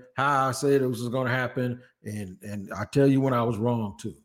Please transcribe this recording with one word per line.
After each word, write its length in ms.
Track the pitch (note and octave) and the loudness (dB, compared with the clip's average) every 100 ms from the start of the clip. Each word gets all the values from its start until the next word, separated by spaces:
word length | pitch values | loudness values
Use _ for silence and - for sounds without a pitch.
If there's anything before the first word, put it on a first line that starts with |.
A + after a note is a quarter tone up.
| - | -10
how 340 | - C#3 C#3+ C3+ | -2 2 2 2
I 40 | |
said 300 | B2 C#3+ C#3 | 0 4 4
it 40 | C3 | 2
was 220 | A#2 A#2+ | -2 -4
gonna 220 | B2+ B2+ | -2 0
happen, 500 | C3 B2 C3+ B2 B2 - _ | 0 -2 -2 -4 -4 -12 _
and, 320 | G#2+ G#2+ G2 F#2 | -10 -8 -8 -12
and 280 | G2+ G2+ G2+ | -12 -10 -8
I 100 | G#2 - | -8 -2
tell 140 | C#3+ C#3 | 4 4
you 160 | C3+ | 4
when 100 | C3+ | 2
I 100 | B2 | 2
was 140 | A#2 G#2+ | 0 0
wrong 400 | A#2 A#2+ G#2+ F#2+ | 0 0 -4 -8
too, 160 | A2 - | -12 -12